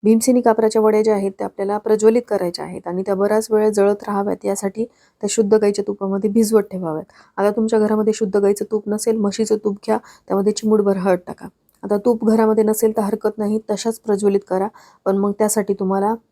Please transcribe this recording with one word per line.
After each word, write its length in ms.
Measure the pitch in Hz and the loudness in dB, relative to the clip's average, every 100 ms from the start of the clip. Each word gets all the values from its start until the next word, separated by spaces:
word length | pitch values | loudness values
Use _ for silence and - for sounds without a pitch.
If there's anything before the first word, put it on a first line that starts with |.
भीमसेनी 380 | 214 226 220 247 | 4 2 4 2
कापराच्या 400 | 240 220 220 220 | 4 2 2 2
वड्या 200 | 220 214 | 2 2
ज्या 120 | 214 208 | 2 0
आहेत, 160 | 196 | -2
त्या 160 | 196 196 | -6 -10
आपल्याला 300 | - 196 208 | -6 -4 -4
प्रज्वलित 440 | 226 214 214 233 240 | 0 4 4 4 0
करायच्या 380 | 202 180 175 151 | -2 -2 -6 -10
आहेत 220 | - - | -10 -8
आणि 160 | 180 190 | -6 -2
त्या 100 | 190 | 0
बराच 320 | 202 214 220 | 2 0 2
वेळ 180 | 214 214 | 2 2
जळत 340 | 208 196 202 - | 2 2 0 -4
राहाव्यात, 380 | 202 202 185 202 | -4 -2 -4 -4
यासाठी 400 | 196 196 208 233 | -4 -4 -6 -8
त्या 420 | _ _ _ 208 | _ _ _ -6
शुद्ध 240 | - 208 | 0 2
गाईच्या 300 | 214 208 202 202 | 4 2 0 -4
तुपामध्ये 420 | 202 196 196 214 | -6 -4 -2 0
भिजवत 340 | 214 214 220 202 | 2 4 2 0
ठेवाव्यात. 400 | 185 175 156 175 _ - - | -6 -6 -6 -10 _ -16 -2
आता 140 | 202 | -2
तुमच्या 280 | 208 220 220 | 0 0 0
घरामध्ये 340 | 214 214 214 | 2 0 0
शुद्ध 220 | 214 214 202 | -2 -2 0
गाईचं 280 | 202 202 208 | 2 0 -2
तूप 180 | 214 208 | -6 -4
नसेल, 280 | 214 233 226 | -4 -2 0
म्हशीचं 400 | 202 196 220 214 | -2 -2 -2 0
तूप 180 | 214 202 | -2 -6
घ्या, 200 | - 220 - - _ | -4 -4 -4 -20 _
त्यामध्ये 260 | 190 196 | -2 0
चिमूटभर 440 | 208 220 214 202 196 | -2 0 2 2 0
हळद 220 | 190 180 - | 0 0 -2
टाका. 200 | - 185 _ _ _ | -14 -14 _ _ _
आता 140 | 190 208 | -4 -2
तूप 260 | 202 226 220 | 0 0 2
घरामध्ये 380 | 220 220 220 | 4 4 4
नसेल 280 | 214 214 220 220 | 2 2 0 0
तर 40 | |
हरकत 360 | 208 214 214 214 | -2 -2 -4 -4
नाही, 220 | 208 214 - | -4 -4 -4
तशाच 300 | 202 226 226 | -4 -4 -6
प्रज्वलित 400 | - 202 208 196 - | -4 0 2 0 -2
करा, 200 | 185 190 - - _ - | -4 -4 -6 -20 _ -2
पण 120 | 196 | 0
मग 140 | 202 | 0
त्यासाठी 420 | 202 214 214 202 | 0 0 0 -2
तुम्हाला 400 | 196 190 196 202 226 _ | -2 0 0 0 -2 _